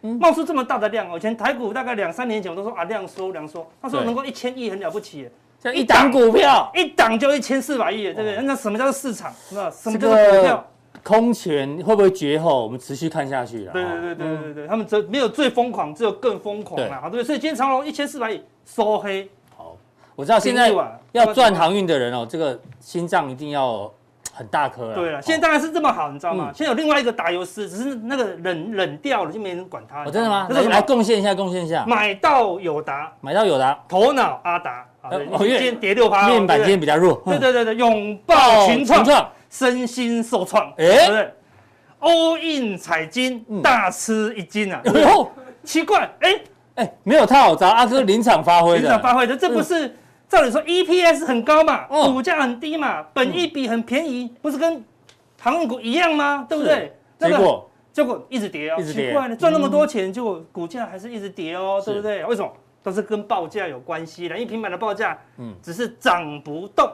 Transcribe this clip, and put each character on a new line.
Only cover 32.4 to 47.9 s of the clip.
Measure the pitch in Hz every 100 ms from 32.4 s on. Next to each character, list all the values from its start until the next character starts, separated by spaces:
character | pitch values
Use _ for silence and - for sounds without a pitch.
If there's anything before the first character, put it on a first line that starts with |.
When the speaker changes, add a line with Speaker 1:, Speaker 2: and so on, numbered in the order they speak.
| 214 175
Speaker 2:
友 | 175 147
达。 | 156 143 156 -
Speaker 1:
买 | 139
到 | 175 214
友 | 139
达。 | 131 143 -
Speaker 2:
头 | 185 226
脑 | 277 202 135
阿 | - -
达。 | 135 123 123 _
好， | 135
Speaker 1:
呃， | -
Speaker 2:
对， | 143
Speaker 1:
哦， | 190 202
因 |
为 | 254
Speaker 2:
今 |
天 | 262 240
跌 | 196
六 | 202 226
趴， | 202 202
Speaker 1:
面 | 240 190
板 | 147
今 | 190
天 | 196
比 | 151
较 | 151
弱。 | 180 143 -
Speaker 2:
对 | 190
不 |
对？ | 254
对， | 247
对， | 226
对， | 220
拥 | 240 220 208 208 -
抱 | 320 254 226 196
群 | 233 262
创， | 302
Speaker 1:
抱 | 240
群 |
创。 | 277 - - _
Speaker 2:
身 | - 262 247 247
心 | 240 240 233
受 | 226 220 185
创， | 208 175 -
Speaker 1:
哎。 | 160
Speaker 2:
对 | 226 349
不 |
对？ | 403 190 - _ _ _ _ _ _
All | 311 330 330 330
in | 330 302 233 185
彩 | - 165
金， | 160 240 254 247 220
Speaker 1:
嗯。 | 208
Speaker 2:
大 | 208 247 190
吃 | - - 220 214 226
一 |
惊 | 170 208 208
啊！ | 156 117
Speaker 1:
哎 | 302
呦。 | 294 403 254 - - -
Speaker 2:
奇 | - 320
怪， | 330 403 233 -
哎。 | 339 403 - _ _ -
Speaker 1:
哎， | 220 -
没 | - 294
有 | 214
套， | 269 226 160
找 | 185
阿 | 220
哥 | 240